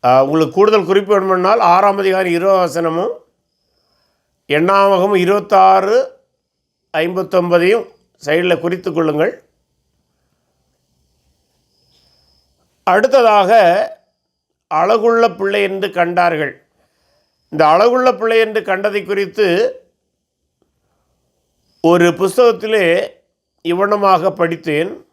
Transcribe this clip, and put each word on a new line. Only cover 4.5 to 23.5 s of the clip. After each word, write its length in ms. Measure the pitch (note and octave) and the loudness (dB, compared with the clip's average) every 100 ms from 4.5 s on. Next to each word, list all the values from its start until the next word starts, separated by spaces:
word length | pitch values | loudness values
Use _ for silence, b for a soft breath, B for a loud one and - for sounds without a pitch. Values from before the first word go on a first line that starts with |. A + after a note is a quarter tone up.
| D3 F3 G3 G3 F#3+ G3 G3 | -2 0 2 2 2 0 0
இருபத்தாறு 960 | F3+ G3+ G3+ G3 F#3+ F#3+ G3 A#3+ C4+ - _ _ _ _ _ _ _ D#3 | 0 -2 0 2 4 4 2 -2 -2 -10 _ _ _ _ _ _ _ -6
ஐம்பத்தொன்பதையும் 920 | E3+ F#3 F#3 F#3 F3 E3+ F3 A3+ - _ _ _ | -4 -4 -2 -2 2 2 2 0 -4 _ _ _
சைடில் 360 | C#3+ D#3+ F3+ E3 | -4 -2 0 -2
குறித்து 320 | E3+ F3+ F3+ | -4 -6 -6
கொள்ளுங்கள். 520 | D#3+ D#3+ D#3 F#3 - _ _ _ _ _ _ _ _ _ _ _ _ _ _ _ _ _ _ _ _ _ _ _ _ _ _ _ _ _ _ _ _ _ _ | -4 -2 -2 -4 -6 _ _ _ _ _ _ _ _ _ _ _ _ _ _ _ _ _ _ _ _ _ _ _ _ _ _ _ _ _ _ _ _ _ _
அடுத்ததாக 720 | - B3+ C4 C4+ A3+ G#3 F#3 A3+ F3+ F#3 - - _ _ _ _ _ _ _ | -2 0 2 2 4 2 4 4 4 2 -4 -10 _ _ _ _ _ _ _
அழகுள்ள 600 | D#3 F3+ A3+ A3+ A#3 A#3 F3 | -2 0 0 0 0 0 -2
பிள்ளை 260 | G3 G3+ | -4 -2
என்று 280 | G3 F#3+ G3 | -4 -4 -6
கண்டார்கள். 760 | F3+ E3+ F3 F3 D#3 D3+ - _ _ _ _ _ _ _ _ _ | -4 -2 0 -2 -2 -8 -10 _ _ _ _ _ _ _ _ _
இந்த 180 | D3+ D3+ | 0 2
அழகுள்ள 520 | E3+ A#3 B3 B3+ F#3+ | 4 2 2 0 0
பிள்ளை 200 | A3+ A3+ | -2 0
என்று 240 | A3 G#3+ | 0 -4
கண்டதை 420 | G3 F#3+ G#3 G3+ | -4 -4 -4 -6
குறித்து 760 | F3 G3 G3 G3 G3 F3 B3 - _ _ _ _ _ _ _ _ _ _ _ _ _ _ _ _ _ _ _ _ | -6 -6 -6 -2 0 0 -2 -6 _ _ _ _ _ _ _ _ _ _ _ _ _ _ _ _ _ _ _ _
ஒரு 300 | E3 F3 F3 | 2 4 2
புஸ்தகத்திலே 1000 | E3 F#3+ G#3+ A#3+ F#3 G#3+ G#3+ F3 F3 - _ _ _ _ | 0 -2 2 2 2 -2 0 0 0 -4 _ _ _ _